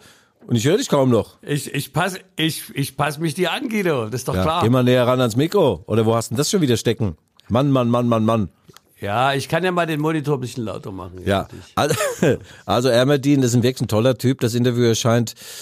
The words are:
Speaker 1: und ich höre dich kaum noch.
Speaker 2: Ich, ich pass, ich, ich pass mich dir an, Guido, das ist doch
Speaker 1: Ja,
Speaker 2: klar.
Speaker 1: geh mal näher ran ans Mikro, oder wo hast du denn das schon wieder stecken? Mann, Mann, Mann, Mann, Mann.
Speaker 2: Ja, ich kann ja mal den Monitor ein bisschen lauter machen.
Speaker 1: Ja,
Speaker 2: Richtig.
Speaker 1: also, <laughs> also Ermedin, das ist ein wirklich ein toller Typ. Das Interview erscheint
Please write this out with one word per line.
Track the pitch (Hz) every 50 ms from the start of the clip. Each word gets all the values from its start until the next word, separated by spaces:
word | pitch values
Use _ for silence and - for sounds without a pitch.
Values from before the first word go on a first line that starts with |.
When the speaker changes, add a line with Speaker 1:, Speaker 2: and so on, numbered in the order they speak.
| - - - _ _ _ _ _ -
Speaker 1:
und | - 120
ich | 113 107
höre | 147 185
dich | 262 269 -
kaum | 151 143 131 127
noch. | 117 101 92 - _ _
Speaker 2:
Ich, | - - 147 135 - -
ich | - 151 - - -
pass, | 156 180 196 185 185 - _ -
ich, | - 160 165 - - - - -
ich | 151 135 - - -
pass | 143 151 143 151
mich | 170 160
dir | 135 185 175 165
an, | 185 247 277 226
Guido, | 220 208 185 170 147 123 110 107
das | 123 113
ist | - 147
doch | -
Speaker 1:
Ja, | 92
Speaker 2:
klar. | 92 156 165 175
Speaker 1:
geh | 165 117
mal | 127 127 123
näher | 127 127 127 120
ran | 120 127 131
ans | 127 117 104
Mikro, | 123 151 170 - 202 160 127 92 - -
oder | - 107 113 110
wo | 110 113
hast | 117 - -
du | 117
denn | 127
das | 147 -
schon | 214 190
wieder | 156 123 117
stecken? | - - 120 101 - 110 92 78 _ _ _ _ _ _ -
Mann, | 98 123 147 143
Mann, | 135 127 120 117
Mann, | 120 120 123 120
Mann, | 117 113 107
Mann. | 110 117 113 95 78 _ _ _ - - - _ _ _ -
Speaker 2:
Ja, | 107 101 104 120 131 139 139
ich | 139 135 -
kann | 160 165 180
ja | 185
mal | 180 175 165
den | 160 160 147
Monitor | 151 160 160 156 131 147 147
ein | 123
bisschen | 127 117 - 127 110
lauter | 98 - - - 107
machen. | 95 92 90 92 90 92 87
Speaker 1:
Ja, | 95 98 95
Speaker 2:
Richtig. | - - - - - - -
Speaker 1:
also, | - 135 151 - - 622 539 480 -
<laughs> | - 139 - - - - - - -
also | - 98 120 123 135
Ermedin, | 117 120 127 139 147 135 120 143 147 135
das | 127 117
ist | 120
ein | 123 107
wirklich | 127 127 -
ein | 131 -
toller | 110 107 117 131 123
Typ. | - - 120 135 -
Das | 131 110 120
Interview | 120 120 127 117 120 120
erscheint | 117 110 - - 113 117 120 113 - - - - - - -